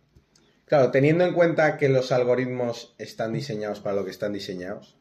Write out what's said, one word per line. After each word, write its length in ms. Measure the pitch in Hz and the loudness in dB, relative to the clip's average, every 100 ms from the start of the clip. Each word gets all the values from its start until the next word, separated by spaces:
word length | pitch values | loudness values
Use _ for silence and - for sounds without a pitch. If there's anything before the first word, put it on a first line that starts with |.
| _ _ _ _ _ _ - | _ _ _ _ _ _ 0
Claro, 240 | 151 123 | 4 4
teniendo 340 | 135 143 165 | 4 4 4
en 100 | 180 | 2
cuenta 420 | 160 170 160 151 147 | 4 2 4 2 2
que 120 | 139 | 2
los 240 | 131 127 | 2 2
algoritmos 840 | 127 123 123 131 123 120 117 - - | 0 2 0 -2 -4 -4 -6 -12 -16
están 340 | 107 - 113 | -12 -8 -6
diseñados 480 | 113 110 107 104 101 | -6 -6 -6 -6 -6
para 160 | 104 98 | -4 -4
lo 80 | |
que 60 | 95 | -6
están 220 | 92 104 | -6 -6
diseñados, 640 | 101 - 92 90 107 - _ | -6 -8 -10 -10 -12 -16 _